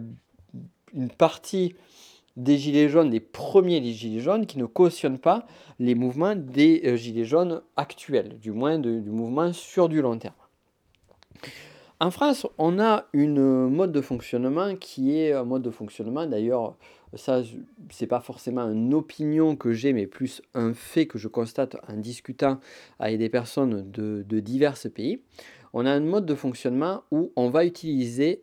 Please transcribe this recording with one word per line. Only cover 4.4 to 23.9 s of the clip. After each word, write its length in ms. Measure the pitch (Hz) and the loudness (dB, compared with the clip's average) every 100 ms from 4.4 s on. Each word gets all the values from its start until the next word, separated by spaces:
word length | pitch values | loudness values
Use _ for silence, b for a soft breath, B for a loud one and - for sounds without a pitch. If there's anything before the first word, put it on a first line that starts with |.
| 208 | -2
qui 100 | 143 | -4
ne 80 | |
cautionnent 540 | 117 - 180 170 151 131 | -2 4 4 4 -4 0
pas 280 | 165 208 240 B B B | 2 0 -2 B B B
les 160 | 123 | 0
mouvements 400 | 120 127 131 180 | 2 0 0 0
des, 460 | 208 135 135 151 160 127 | -2 -2 4 6 6 4
euh, 100 | 120 | 0
Gilets 300 | 117 113 113 | -2 -4 0
jaunes 340 | 151 180 165 - - | 2 2 -2 -6 -6
actuels, 600 | 147 - - 131 98 117 | -6 -8 -2 -2 -2 -8
du 140 | 110 | -8
moins 260 | 107 139 160 | -2 0 0
de, 220 | 123 113 | 0 -2
du 100 | 104 | -4
mouvement 420 | 110 113 131 170 | -4 -2 -2 -2
sur 380 | 170 - - 170 | -4 -4 0 2
du 100 | 156 | 2
long 160 | 131 113 | 0 -2
terme. 180 | 101 - _ _ _ _ _ _ _ _ _ - B B B B B B | -8 -18 _ _ _ _ _ _ _ _ _ -20 B B B B B B
En 100 | 170 | -2
France, 360 | 180 294 262 - - | 2 0 0 -4 -2
on 220 | 160 185 | 0 2
a 260 | 220 214 - | 4 2 0
une 560 | 143 147 143 135 131 131 | 0 2 4 4 4 2
mode 240 | 143 190 | 2 0
de 80 | 147 | 0
fonctionnement 760 | 131 123 - 123 127 147 196 190 | -2 -6 -4 -4 -2 -2 -2 -6
qui 420 | - - 135 151 | -10 -4 0 2
est 140 | 156 | 2
un 120 | 139 | 0
mode 180 | 120 131 | 0 -4
de 80 | 117 | -4
fonctionnement, 540 | 113 107 - 110 131 165 | -8 -12 -10 -6 -6 -4
d'ailleurs, 500 | 110 113 123 113 - b b b | -2 0 0 -2 -8 b b b
ça, 260 | 110 - 127 123 113 - - - | -10 -2 0 -2 -10 -18 -20 -18
c'est 200 | - 113 | -8 -2
pas 120 | 120 | -2
forcément 480 | - 127 - 123 117 | -4 -12 -6 -4 -2
une 240 | 110 117 | 0 2
opinion 640 | 151 156 - 151 156 160 143 | 0 -2 -4 -2 2 2 2
que 160 | 120 | -2
j'ai, 220 | 113 135 | 0 0
mais 120 | 127 95 | 0 -2
plus 360 | - 131 - - | -6 -8 -10 -10
un 220 | 127 113 | -4 -2
fait 320 | 117 - 170 156 | -4 -4 -2 -2
que 120 | 113 | -4
je 100 | 107 | -6
constate 480 | - 117 - 127 - - | -4 -4 -2 -4 -6 -12
en 80 | 107 | -10
discutant 600 | 107 120 - 127 139 135 B B B B | -8 -10 -12 -2 0 0 B B B B
avec 200 | 110 110 | -2 0
des 120 | 113 | 0
personnes 600 | 123 117 - 131 104 95 | -2 -2 0 0 0 -6